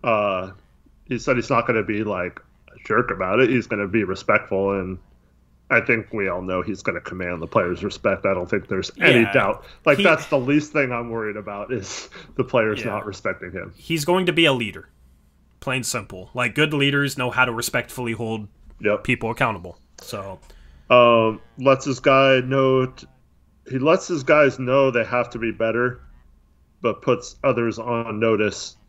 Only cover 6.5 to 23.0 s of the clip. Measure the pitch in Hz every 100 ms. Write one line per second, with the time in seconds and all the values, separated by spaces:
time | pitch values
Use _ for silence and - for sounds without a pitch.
6.5 | 92 90 95 - 85 - 92 87 87 80
7.5 | 113 87 87 82 - - 95 98 92 87
8.5 | 104 - 95 90 - 165 123 107 117 101
9.5 | - - - - 143 196 156 - 143 127
10.5 | 147 147 151 131 120 117 113 107 104 101
11.5 | 101 104 123 95 - - - - - 123
12.5 | 123 110 104 110 101 101 95 101 95 92
13.5 | 92 98 - - 165 147 185 185 165 160
14.5 | 131 107 87 - _ _ _ _ _ _
15.5 | _ - 131 113 123 98 95 92 123 123
16.5 | 101 156 147 139 143 139 - 123 123 123
17.5 | 113 117 123 - - 120 110 113 110 104
18.5 | _ - - 104 101 - 120 113 117 127
19.5 | 101 87 - _ - - 104 98 95 -
20.5 | - - - _ 123 120 117 110 110 -
21.5 | - 131 131 143 131 147 135 135 131 127
22.5 | 135 135 131 131 -